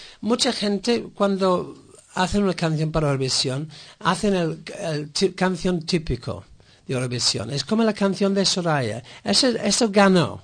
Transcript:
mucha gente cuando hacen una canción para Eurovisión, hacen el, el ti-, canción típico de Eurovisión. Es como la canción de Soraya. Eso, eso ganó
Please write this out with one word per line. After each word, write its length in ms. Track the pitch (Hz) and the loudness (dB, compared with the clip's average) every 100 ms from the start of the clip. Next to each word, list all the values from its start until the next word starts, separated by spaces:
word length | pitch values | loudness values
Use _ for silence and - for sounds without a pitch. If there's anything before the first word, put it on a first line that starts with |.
| - - | -18 -8
mucha 300 | 202 233 269 | -2 0 2
gente 560 | 226 208 202 214 233 - | 0 0 -2 0 0 -2
cuando 640 | - 202 196 190 180 - - - - - | 0 0 2 2 2 -2 -12 -20 -20 -10
hacen 300 | - 185 208 | -2 0 2
una 100 | 196 | 2
canción 380 | 175 165 156 156 | 2 0 0 0
para 160 | 160 151 | 0 0
Eurovisión, 600 | 135 131 - 135 131 156 - - - | 0 0 0 -2 -2 -6 -12 -20 -6
hacen 360 | - 180 214 | -2 0 0
el, 280 | 190 165 160 - - | 0 0 -4 -10 -8
el 300 | 170 151 151 | -6 -4 -4
ti-, 220 | - 190 | 0 0
canción 500 | 180 185 180 185 180 | 2 0 0 0 -2
típico 640 | 160 175 160 123 - 90 - - - - - | 0 -2 -2 -6 -4 -10 -12 -20 -20 -20 -6
de 80 | |
Eurovisión. 560 | 123 127 123 - - 110 | -4 -2 -2 -2 -2 -4
Es 140 | 143 | -6
como 180 | - 220 | -2 2
la 100 | 226 | 2
canción 400 | 208 196 190 196 | 2 0 2 0
de 120 | 196 | 2
Soraya. 580 | 190 - 170 147 117 110 - - | 0 0 0 0 0 -4 -10 -12
Eso, 240 | 214 202 262 | 0 2 2
eso 420 | 226 214 - 233 | 2 0 2 2
ganó 520 | 202 196 185 123 98 | 6 6 6 2 -2